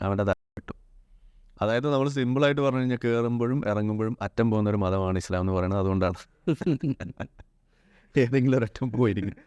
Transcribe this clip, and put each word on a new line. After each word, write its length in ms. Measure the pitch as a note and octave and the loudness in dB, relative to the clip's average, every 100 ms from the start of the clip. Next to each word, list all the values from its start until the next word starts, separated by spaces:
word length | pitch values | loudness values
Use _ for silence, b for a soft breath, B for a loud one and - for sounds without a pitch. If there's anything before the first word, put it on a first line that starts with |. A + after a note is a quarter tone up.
അവൻ്റെ 220 | G2 G2 | -4 0
തല 140 | G2+ F#2+ _ | 0 -2 _
വെട്ടും. 280 | - - - _ - _ - - - - - | -20 -18 -20 _ -20 _ -20 -20 -20 -20 -4
അതായത് 320 | G#2 A#2 C#3+ | 0 0 2
നമ്മൾ 160 | C#3+ C#3 | 2 0
സിമ്പിളായിട്ട് 520 | C#3 B2 B2+ C#3+ C#3+ | 0 0 2 2 2
പറഞ്ഞു 200 | C#3 C3 | 0 0
കഴിഞ്ഞാൽ 160 | B2+ B2 | 0 0
കയറുമ്പോഴും 680 | A#2+ A#2 A#2 A#2 A#2 C3+ G#2 | 0 0 0 0 0 0 0
ഇറങ്ങുമ്പോഴും 500 | G#2 G#2+ G#2+ A2 B2 | 0 0 -2 -4 -4
അറ്റം 280 | G2+ - A2+ | -6 0 2
പോകുന്ന 200 | G#2+ G#2 | 2 2
ഒരു 60 | G#2 | 2
മതമാണ് 420 | F#2+ F#2+ F#2 F#2+ | 2 0 0 -2
ഇസ്ലാം 220 | - F2+ | -2 -2
എന്ന് 120 | F#2 | 0
പറയുന്നത്. 280 | F#2 F#2 G2 | 0 0 0
അതുകൊണ്ടാണ് 380 | F#2+ F#2+ F#2 F2+ - _ - | 0 2 0 -2 -10 _ -4
<laughs> 1000 | D#3 - D3+ D3 C3+ F#2 - - - - _ _ b b b b | -2 -2 -2 -2 -6 -8 -10 -12 -14 -20 _ _ b b b b
ഏതെങ്കിലും 420 | - A#2+ C3+ B2+ B2+ | 0 2 2 2 2
ഒരറ്റം 340 | A2+ - C3 | 0 -4 -6
പോയിരിക്കും. 420 | A2+ A#2+ G2+ G2 - | 0 0 0 -4 -8